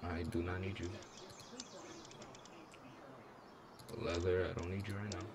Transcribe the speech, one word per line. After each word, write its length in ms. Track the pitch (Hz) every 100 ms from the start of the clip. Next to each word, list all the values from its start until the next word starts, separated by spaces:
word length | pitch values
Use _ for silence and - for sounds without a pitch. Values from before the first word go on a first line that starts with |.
| -
I 140 | 82
do 220 | 82 85
not 180 | 85 90
need 180 | 95 -
you. 100 | 87 101 - - - - - 247 - - 175 - - - - - - - - - - - - - - - - - - - - 82
Leather. 480 | - 85 90 90 87
I 20 | 85
don't 100 | 85
need 180 | 95 101
you 60 |
right 180 | 101 104 104 107